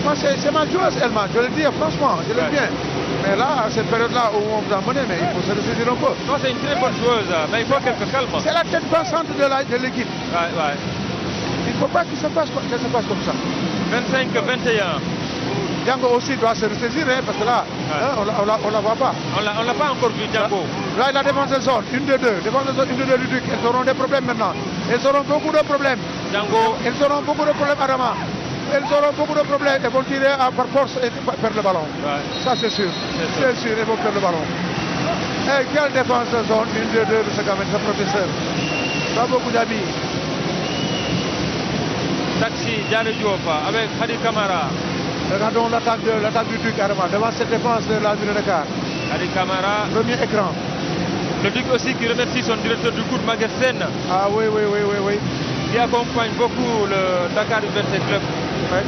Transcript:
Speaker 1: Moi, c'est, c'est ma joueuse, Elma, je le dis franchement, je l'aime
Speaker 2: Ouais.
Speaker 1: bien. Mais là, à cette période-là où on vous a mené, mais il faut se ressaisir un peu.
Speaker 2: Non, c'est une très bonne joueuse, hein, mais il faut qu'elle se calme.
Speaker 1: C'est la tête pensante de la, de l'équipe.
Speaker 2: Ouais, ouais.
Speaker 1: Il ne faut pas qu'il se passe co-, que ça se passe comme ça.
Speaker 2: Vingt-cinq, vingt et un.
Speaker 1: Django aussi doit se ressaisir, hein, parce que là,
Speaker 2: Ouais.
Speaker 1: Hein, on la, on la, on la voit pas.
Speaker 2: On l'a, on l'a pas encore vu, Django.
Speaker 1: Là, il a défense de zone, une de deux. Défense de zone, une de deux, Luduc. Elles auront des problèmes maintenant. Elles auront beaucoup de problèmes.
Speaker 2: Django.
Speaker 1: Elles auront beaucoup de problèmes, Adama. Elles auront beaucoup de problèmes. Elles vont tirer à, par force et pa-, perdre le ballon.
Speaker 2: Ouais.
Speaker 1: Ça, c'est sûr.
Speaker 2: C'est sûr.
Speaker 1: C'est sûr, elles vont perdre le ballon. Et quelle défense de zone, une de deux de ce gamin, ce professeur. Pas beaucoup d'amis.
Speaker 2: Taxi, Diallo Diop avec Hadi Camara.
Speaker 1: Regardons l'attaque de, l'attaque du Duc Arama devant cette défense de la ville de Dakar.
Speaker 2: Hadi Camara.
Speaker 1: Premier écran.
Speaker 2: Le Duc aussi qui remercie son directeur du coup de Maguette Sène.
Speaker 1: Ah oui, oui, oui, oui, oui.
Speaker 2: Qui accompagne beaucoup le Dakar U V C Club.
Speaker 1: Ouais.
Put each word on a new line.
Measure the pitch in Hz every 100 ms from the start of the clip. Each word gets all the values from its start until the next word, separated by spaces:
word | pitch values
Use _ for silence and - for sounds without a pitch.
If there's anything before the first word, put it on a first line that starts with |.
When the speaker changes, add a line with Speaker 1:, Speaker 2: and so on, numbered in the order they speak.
Speaker 1:
Moi, | 285 294
c'est, | 285 277
c'est | 285
ma | 302 294
joueuse, | 370 339 247
Elma, | 247 214 196
je | 208
le | 247
dis | 285 294 -
franchement, | 311 311 277 175 139
je |
l'aime | 220 311
Speaker 2:
Ouais. |
Speaker 1:
bien. | 285 214 - - - - -
Mais | 190 196
là, | 262 277 214
à |
cette | 226 175
période-là | 226 233 240 226
où | 214 208
on | 214 -
vous |
a | 196
mené, | 196 277 240
mais | 185
il | 349
faut | 185 180
se |
ressaisir | 208 202 226 233
un |
peu. | 247 285 262 247
Speaker 2:
Non, | 277
c'est | 262
une | 240
très | -
bonne | - 254 -
joueuse, | 240 233 185
hein, | 170 151
mais | 220
il | 226
faut | 269
qu'elle | 254
se | 220 196
calme. | 269 247 -
Speaker 1:
C'est | 302
la | 330 330
tête | 339 302
pensante | 320 311 320 330
de | 285 277
la, | 269
de | 269 240
l'équipe. | 254 247 214 - -
Speaker 2:
Ouais, | 170 170 170
ouais. | 151 143 - - - - - - - - -
Speaker 1:
Il |
ne | -
faut | 277
pas | 349
qu'il | 330 285
se | 302
passe | 330 294
co-, | 269 -
que |
ça | 240
se | 247
passe | 240 190
comme | 190
ça. | 175 135 - - - - -
Speaker 2:
Vingt-cinq, | 226 233 269 254
vingt | 233 202 254 240
et | 220
un. | 185 147 - - - - - - - - 220
Speaker 1:
Django | 262 247 240
aussi | 247
doit | 247 226 202
se | 214
ressaisir, | 196 233 262 294
hein, | 254
parce | 233 208
que |
là, | 220 233 -
Speaker 2:
Ouais. | - - 151
Speaker 1:
Hein, | 254 240
on |
la, | 202 208
on | 202
la, | 214
on | 208
la | 214
voit | 208 226
pas. | 262 - - 185
Speaker 2:
On |
l'a, | 208 208
on |
l'a | 233
pas | 240 202
encore | 254 240
vu, | 208 214
Django. | 220 214 196 143 - - -
Speaker 1:
Là, | 269
il | 277
a |
défense | 269 277 277
de | 269
zone, | 226 240 202
une | 254 285
de | 269
deux. | 254 190
Défense | 196 262 269
de |
zone, | 262 262
une | 254
de |
deux, | 262 262
Luduc. | 254 254 -
Elles | 226 233
auront | 254
des | 254
problèmes | 262 262 269
maintenant. | 247 226 196 - - - 196
Elles | 240 262
auront | 285 269
beaucoup | 294 302
de | 302
problèmes. | 285 277 277 233 - - -
Speaker 2:
Django. | 202 208 220 226 -
Speaker 1:
Elles | 240 247
auront | 285 285
beaucoup | 294 294
de | 302
problèmes, | 294 285 285
Adama. | 269 262 247 196 175 - - - -
Elles | 262 277
auront | 285 294 285
beaucoup | 294
de | 302
problèmes. | 277 277 285 269
Elles | 247
vont | 262
tirer | 262 269 269
à, | 277 254
par | 220 247
force | 277 262 262
et | 247 - -
pa-, | 220
perdre | 220 214
le |
ballon. | 196 180 151 156
Speaker 2:
Ouais. | 143 143 147 -
Speaker 1:
Ça, | 254 247
c'est | 220
sûr. | - 185
Speaker 2:
C'est | - - - 160 -
sûr. | 269
Speaker 1:
C'est | 240
sûr, | 233 220
elles |
vont | 220 220
perdre | 214 202
le |
ballon. | 190 165 147 - - - - - 170 349 - -
Et | - 277 254
quelle | 294 294
défense | 262 240 247 233
de | 233 208
zone, | 220 226 220
une | 226
de | 226
deux | 214 220 208
de | 196
ce |
gamin, | 202 196 185
ce | 202
professeur. | 202 196 196 202 175 131 - - 160 320 247 156 - 175
Pas | 247
beaucoup | 254 262
d'amis. | 233 220 220 175 - - - - - - - - - - - - 127 - - - - - - - - - - - -
Speaker 2:
Taxi, | 220 - 226 220 202
Diallo | 220 226
Diop | 202 208 185 165 151 156
avec | 220 220 -
Hadi | 226 233
Camara. | 226 214 202 175 143 - - - - - -
Speaker 1:
Regardons | 190 220 226 233
l'attaque | 233 233 226
de, | 220 220
l'attaque | 208 190 214
du | 220
Duc | 226 220
Arama | 202 196 175
devant | 202 226
cette | 214 220
défense | 226 240 226 185
de | 214
la | 208
ville | 208 208
de |
Dakar. | 208 196 170 147 - - - -
Speaker 2:
Hadi | 156 175
Camara. | 190 180 190 196 208 208
Speaker 1:
Premier | 214 226
écran. | 247 233 214 185 170 - - - - - - - -
Speaker 2:
Le | 196
Duc | 233 247
aussi | 240 254
qui | 254 233
remercie | 233 240 247
son | 233 220
directeur | 226 226 233
du | 220
coup | 208 247
de |
Maguette | 220 226 220 -
Sène. | 254 220 175 - 160
Speaker 1:
Ah | 185 202
oui, | 208 220
oui, | 214 208
oui, | 208
oui, | 202 202 196
oui. | 208 185 - - - -
Speaker 2:
Qui | 226
accompagne | 277 143 240 254 226 -
beaucoup | 240 240 247 226 196
le | 190 185 180 175
Dakar | 196 214 220
U | 208
V | 196 190
C | 196 -
Club. | 202 - - - - -
Speaker 1:
Ouais. | 180